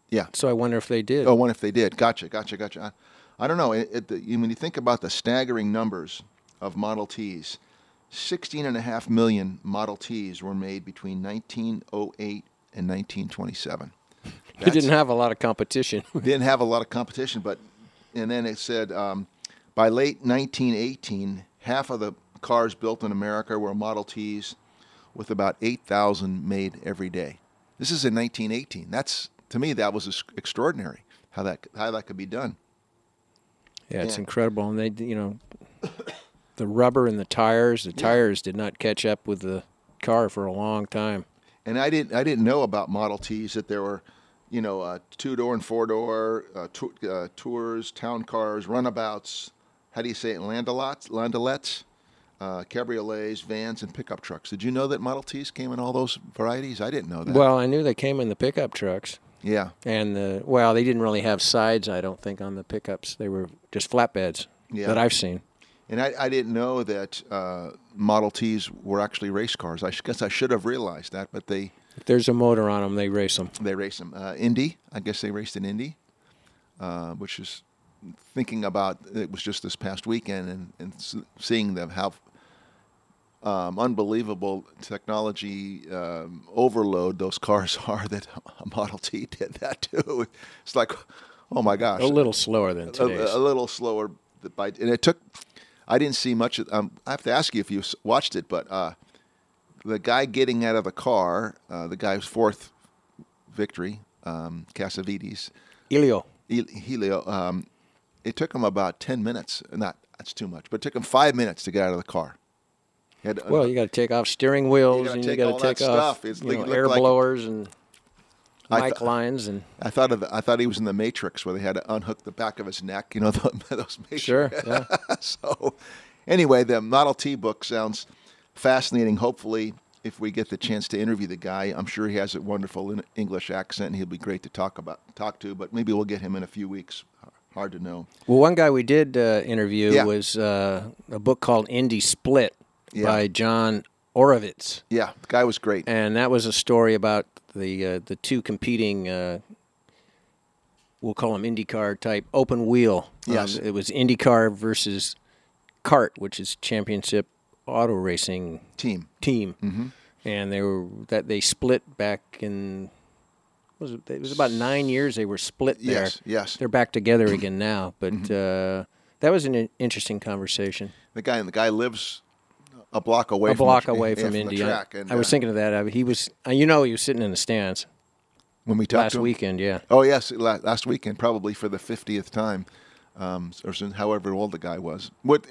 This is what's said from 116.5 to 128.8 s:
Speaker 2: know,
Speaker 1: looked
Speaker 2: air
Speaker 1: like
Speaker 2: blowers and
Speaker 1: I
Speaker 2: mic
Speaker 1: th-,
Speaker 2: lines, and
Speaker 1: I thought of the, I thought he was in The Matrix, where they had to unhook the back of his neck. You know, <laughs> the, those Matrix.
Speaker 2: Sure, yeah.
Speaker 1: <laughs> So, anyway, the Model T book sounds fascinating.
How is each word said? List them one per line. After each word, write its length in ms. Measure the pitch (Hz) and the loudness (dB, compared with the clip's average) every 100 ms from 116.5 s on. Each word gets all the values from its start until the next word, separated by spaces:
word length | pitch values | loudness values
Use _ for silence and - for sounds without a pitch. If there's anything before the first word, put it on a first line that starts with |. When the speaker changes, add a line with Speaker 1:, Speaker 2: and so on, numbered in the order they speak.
| 117 | -2
Speaker 2:
know, 40 | 107 | 0
Speaker 1:
looked 100 | 131 | 4
Speaker 2:
air 120 | 135 | 6
Speaker 1:
like 120 | 127 | 6
Speaker 2:
blowers 460 | 127 127 127 131 113 | 8 6 4 2 -4
and 220 | 110 101 - _ _ _ _ _ _ _ _ - | -6 -8 -14 _ _ _ _ _ _ _ _ 0
Speaker 1:
I 120 | 113 | 2
Speaker 2:
mic 120 | 131 - | 2 0
Speaker 1:
th-, 20 | |
Speaker 2:
lines, 460 | 120 120 117 131 104 | 0 0 0 -2 -4
and 160 | 98 - - | -8 -10 -8
Speaker 1:
I 80 | 110 | -2
thought 220 | 127 131 | 4 4
of 80 | 117 | 4
the, 140 | 98 110 | -2 -2
I 60 | |
thought 180 | 110 120 | 2 4
he 80 | 120 | 2
was 100 | 104 | 0
in 80 | 110 | 0
The 80 | |
Matrix, 500 | 98 110 - 95 - | 0 -2 -2 -6 -6
where 100 | - 92 | -6 -4
they 60 | |
had 140 | 98 95 | -2 -4
to 160 | - | -2
unhook 300 | 107 98 110 | -4 -4 -10
the 80 | - | -10
back 280 | 92 110 104 | -6 -6 -6
of 80 | 101 | -10
his 160 | 95 | -10
neck. 300 | 95 98 - 110 | -8 -8 -6 0
You 60 | |
know, 100 | 104 | 2
<laughs> 0 | |
the, 200 | - - 113 - 120 | 4 0 -2 -6 -6
those 220 | - - | -6 -12
Matrix. 240 | - 151 | -10 -6
Speaker 2:
Sure, 280 | - 127 143 147 117 | 2 4 2 0 -2
yeah. 180 | 123 127 185 | -2 0 -2
Speaker 1:
<laughs> 180 | - - | -2 -6
So, 540 | - - - 139 135 - - - - _ - | -6 -6 -4 -2 -2 -4 -12 -20 -20 _ 2
anyway, 360 | 185 156 127 | 6 8 8
the 180 | 120 117 | 6 2
Model 340 | 110 131 147 135 | 4 4 4 2
T 180 | 143 135 | -2 -2
book 280 | 107 107 | -2 -4
sounds 420 | - 117 110 107 - _ _ _ _ - | -4 -2 -2 -4 -10 _ _ _ _ 0
fascinating. 640 | 135 131 | 4 4